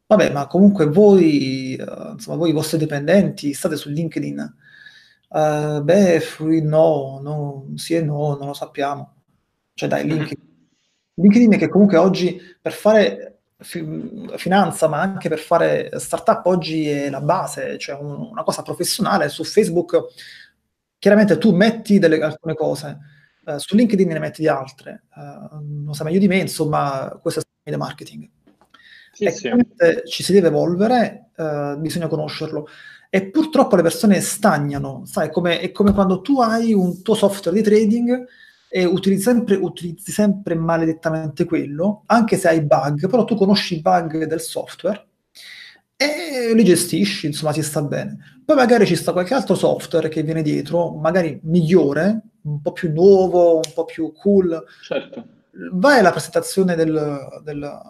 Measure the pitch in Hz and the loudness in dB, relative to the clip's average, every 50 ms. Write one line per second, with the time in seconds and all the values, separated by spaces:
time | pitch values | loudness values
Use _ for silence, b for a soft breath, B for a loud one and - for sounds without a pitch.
0 | _ - 220 196 156 143 139 143 139 - - 175 202 202 202 196 156 147 147 190 | _ 2 2 4 4 2 0 -4 -6 -2 2 4 6 6 6 4 2 2 4 6
1 | 208 208 196 190 170 160 147 139 135 131 131 131 131 131 131 - - - - - | 8 8 8 8 6 6 4 2 0 -2 -4 -6 -6 -8 -8 -8 -10 -12 -14 -14
2 | - 151 151 147 - 151 147 147 170 165 151 156 151 - - 156 156 143 147 139 | -14 -16 -16 -14 -12 -10 -6 -2 -2 -2 0 -2 -2 -4 -4 -4 -4 -4 -4 -4
3 | 143 147 180 202 180 151 - - - 147 139 - - 185 156 143 - 147 143 156 | -2 2 2 2 2 2 -2 -6 -6 -8 -6 -4 -6 -6 -6 -6 -8 -8 -6 -6
4 | 170 160 - 151 143 147 143 143 147 147 - b b b b b b b b b | -6 -6 -6 -8 -8 -8 -8 -10 -12 -12 -14 b b b b b b b b b
5 | b b b b b b - 156 156 151 151 151 151 151 151 147 143 147 175 202 | b b b b b b -4 -2 0 0 0 -2 -2 -4 -4 -2 0 2 4 4
6 | 202 180 165 156 156 - - - 156 156 160 160 156 151 151 156 160 165 156 143 | 6 4 4 2 0 -4 -8 -6 -2 0 0 0 0 2 4 4 4 4 2 0
7 | 135 135 135 135 139 147 151 151 147 143 139 139 135 143 151 147 - - 165 170 | -4 -6 -10 -12 -10 -10 -8 -8 -8 -8 -10 -12 -14 -14 -12 -12 -6 -2 -2 0
8 | 160 147 147 147 147 151 143 139 139 143 143 - 151 - - 147 139 143 143 135 | 0 -2 -2 -2 -2 -2 -4 -4 -8 -10 -10 -10 -12 -10 -8 -6 -6 -6 -6 -8
9 | 139 - _ _ _ _ _ _ _ _ _ _ _ _ _ - 147 143 147 143 | -12 -16 _ _ _ _ _ _ _ _ _ _ _ _ _ -8 -6 -4 -4 -2
10 | 147 151 160 156 151 147 - - _ _ _ _ _ _ _ _ _ _ _ _ | -2 -2 -4 -4 -4 -6 -10 -14 _ _ _ _ _ _ _ _ _ _ _ _
11 | _ _ _ - 175 208 202 240 247 220 190 - 160 - - 185 208 196 180 160 | _ _ _ 2 4 6 6 8 6 6 6 4 2 2 4 4 4 6 6 4
12 | 175 190 175 160 180 175 175 B B B B B B 160 - - - 208 220 214 | 4 4 2 0 -2 -4 -4 B B B B B B -10 -8 -2 2 4 4 4
13 | 190 - - - - - - _ _ _ _ _ - - - 175 160 156 156 160 | 4 2 0 -6 -12 -18 -20 _ _ _ _ _ -16 -14 -12 -10 -10 -10 -10 -10
14 | 160 - - - - - - - - 170 185 202 190 165 - - 160 160 151 147 | -10 -12 -14 -14 -14 -14 -12 -8 -2 0 2 2 2 2 0 0 0 0 0 0
15 | 175 190 190 180 - 170 156 156 - - 175 165 165 156 147 - - - - 151 | -2 -4 -4 -4 -4 -4 -4 -6 -2 0 2 2 2 2 0 -2 -4 -6 -10 -10
16 | - - - 156 - - 214 - - 180 185 180 160 160 160 160 151 147 147 143 | -8 -6 -8 -2 0 0 0 0 2 0 0 0 0 -2 -4 -4 -2 -2 -2 -4
17 | 139 143 135 135 143 151 175 190 151 131 - 147 135 143 143 143 - - 143 139 | -4 -6 -6 -4 -2 0 0 0 -2 -6 -8 -8 -8 -8 -8 -10 -10 -12 -12 -12
18 | 143 147 143 147 - - - - 160 - - - 143 - 151 - 180 - - - | -12 -12 -12 -12 -12 -12 -10 -6 -4 -4 -4 -4 -6 -10 -8 -6 -6 -4 -4 -4
19 | 202 170 196 185 151 147 - - 156 - - 208 220 165 165 175 185 - - - | -2 -2 0 0 -2 -2 -4 -6 -10 -2 2 2 2 2 2 -2 0 0 0 -2
20 | - B B B B B B B B B B B _ _ _ _ _ _ _ _ | -2 B B B B B B B B B B B _ _ _ _ _ _ _ _
21 | - 196 208 214 214 - - 233 240 226 175 175 202 226 214 - - - 202 190 | 2 4 4 6 6 4 4 4 4 4 4 4 4 2 0 -2 0 2 4 4
22 | 165 160 156 156 151 156 147 - - 165 156 156 156 147 143 139 - 143 - - | 4 4 2 2 0 -2 -6 -8 -8 -8 -6 -4 -4 -4 -4 -6 -8 -12 -16 -16
23 | b b b b b b b b b - 147 143 - - 190 220 247 214 220 185 | b b b b b b b b b -10 -10 -10 -4 0 2 2 2 4 2 2
24 | 190 170 160 151 156 151 - - 156 156 143 135 131 131 - _ - 147 - - | 0 0 -2 -4 -6 -8 -6 -2 0 0 0 -2 -4 -12 -16 _ -20 -20 -20 -20
25 | _ _ _ 151 147 143 143 - - - 156 151 147 147 147 147 147 147 147 147 | _ _ _ -20 -20 -20 -18 -18 -20 -18 -16 -14 -12 -10 -10 -10 -10 -10 -8 -8
26 | 160 156 170 196 202 190 180 190 165 135 - - 156 147 147 151 147 139 139 135 | -4 -2 2 2 4 4 2 2 -2 -2 -4 -4 -2 -2 0 -2 -2 -2 -4 -6
27 | 135 - - - - 165 - 156 - - _ _ _ 147 151 147 - - - - | -8 -10 -10 -8 -6 -6 -4 -4 -6 -8 _ _ _ -10 -8 -6 -6 -8 -10 -14
28 | - - 73 76 76 - _ _ _ _ _ _ _ _ _ b b b b b | -18 -18 -18 -20 -20 -20 _ _ _ _ _ _ _ _ _ b b b b b
29 | b b b - 208 190 - - - - 233 247 240 - _ - 175 165 - - | b b b -4 -4 -4 -2 -4 -4 0 2 2 2 0 _ 2 2 2 2 2
30 | - - - - 147 - 180 202 175 160 147 147 147 160 175 175 208 226 254 247 | -4 -8 -10 -6 0 2 4 4 4 4 2 0 0 0 0 0 0 2 2 2
31 | 208 - - - - _ _ - 165 156 147 147 143 143 143 147 160 151 127 175 | 0 0 -4 -10 -20 _ _ -8 -6 -6 -4 -4 -6 -6 -6 -6 -6 -6 -6 -4
32 | 165 156 160 151 151 147 - - 156 156 156 151 151 B B B B B B B | -4 -4 -4 -4 -4 -6 -8 -8 -10 -8 -8 -10 -10 B B B B B B B
33 | B B B 190 190 196 - 311 311 - - 277 262 - 202 180 160 165 - - | B B B -2 -2 -2 -2 -2 -2 0 2 0 2 4 2 2 2 2 0 0
34 | - 208 190 165 - - - - - 208 160 147 143 143 143 139 139 135 135 131 | 2 2 2 2 0 -4 -4 0 0 2 2 0 -2 -4 -6 -6 -8 -8 -10 -14
35 | - - - 202 160 151 - 180 170 175 170 - 180 180 - - 202 202 202 202 | -14 -10 -6 -4 -4 -4 -2 -2 -2 0 -2 -2 -4 -4 -2 2 2 4 4 4
36 | 196 185 185 185 - - 285 262 240 220 220 226 226 226 220 196 180 175 175 - | 2 2 0 -2 0 0 2 2 2 2 2 0 0 2 2 2 2 0 -2 -2
37 | - - 214 - 202 196 196 - - 202 190 220 220 208 214 214 226 208 226 240 | -2 -2 2 2 2 2 0 -2 -4 -2 0 2 2 4 4 4 4 4 2 0
38 | 240 240 247 254 247 B B B B B B B B B B 190 180 175 180 180 | 0 0 -2 -2 -4 B B B B B B B B B B 0 0 0 0 0
39 | - 196 196 190 - 240 247 233 - - 202 190 185 175 - - 165 175 165 - | 2 0 0 2 2 2 2 2 2 2 0 0 0 -2 -6 -8 -12 -12 -12 -12
40 | - - - - 208 208 190 196 - - 170 165 165 165 165 165 165 160 160 160 | -14 -6 -2 0 0 0 0 -2 -4 -4 -4 -2 0 0 0 0 0 -2 -2 -4
41 | - 165 160 160 160 156 151 - 170 170 170 147 139 139 143 147 175 202 208 - | -4 -4 -4 -4 -6 -6 -4 -4 -4 -2 -2 -4 -4 -4 -4 -4 -2 -2 -4 -4
42 | _ - 208 240 220 220 196 - - 170 165 165 151 147 156 143 147 147 151 143 | _ 0 2 2 2 2 0 0 2 2 2 2 2 2 2 2 2 0 -2 -2
43 | 170 185 220 240 - - 226 196 190 190 208 196 - - 180 160 156 190 185 175 | -2 0 0 0 0 0 0 0 2 2 2 0 0 -2 -6 -4 0 0 0 0
44 | 170 160 151 160 156 156 160 165 - - - - - - - - - 180 208 - | 0 -2 -6 -6 -4 -4 -6 -6 -8 -8 -10 -10 -10 -12 -10 -8 -6 -6 -6 -6
45 | - _ _ _ _ _ _ B B B B B B B B B B B _ - | -10 _ _ _ _ _ _ B B B B B B B B B B B _ -4
46 | 269 294 294 311 349 320 277 254 240 226 226 220 226 180 170 165 - - - 165 | -4 -4 -4 -6 -8 -8 -6 -4 -2 2 4 4 6 6 6 4 2 -2 -2 -2
47 | 202 196 - - - 151 147 - 156 156 143 156 151 - - 156 147 139 - 135 | -2 -2 -2 -4 -6 -8 -6 -4 -4 -4 -2 -2 -4 -4 -4 -4 -4 -4 -4 -6
48 | - - - - - - _ _ _ - 302 269 254 220 240 233 202 - 175 - | -8 -8 -12 -14 -18 -20 _ _ _ 2 2 4 4 4 4 4 4 4 2 0
49 | - 175 170 180 180 - 262 285 - - 175 - - 160 147 - - - - 160 | -2 -2 -2 -2 -2 -2 -2 -2 0 0 0 0 2 0 0 -2 -4 -4 -2 -2
50 | 156 156 156 160 151 151 160 160 156 151 147 143 143 143 156 170 170 160 165 156 | -2 -2 -4 -4 -4 -4 -4 -4 -2 -2 -2 -2 -4 -2 -2 -2 -2 -4 -4 -4
51 | 156 160 175 190 170 156 135 - - 156 165 180 160 151 185 180 147 139 139 147 | -2 0 0 0 0 -2 -4 -8 -4 0 2 2 4 4 4 4 4 4 2 0
52 | 165 196 226 226 - _ _ _ - 151 147 147 147 175 180 - - 165 151 156 | 0 0 0 -2 -6 _ _ _ -10 -8 -8 -6 -6 -6 -6 -4 -4 -2 2 4
53 | 180 202 196 190 185 180 170 180 175 170 165 160 160 156 - - 160 - - - | 6 6 8 6 6 4 4 4 6 6 4 2 0 -2 -6 -6 -8 -6 -6 -6
54 | 160 156 - _ - 202 202 190 185 170 165 156 - b b b b - 147 135 | -8 -8 -8 _ 0 2 4 4 4 2 -2 -6 -8 b b b b -8 -8 -8
55 | - - - - - - _ _ _ _ - 190 180 170 185 180 190 285 294 247 | -8 -10 -14 -18 -18 -18 _ _ _ _ -18 -16 -12 -8 -4 0 4 4 6 6
56 | 196 175 165 165 - - - 170 165 - - 196 190 180 175 160 165 160 156 156 | 6 4 2 0 -4 -4 -4 -4 -4 -2 0 0 0 2 2 0 0 0 0 -2
57 | 151 147 143 139 135 - - - 151 151 147 147 147 143 - - - | -2 -4 -6 -8 -10 -14 -18 -16 -14 -12 -12 -10 -12 -12 -14 -16 -20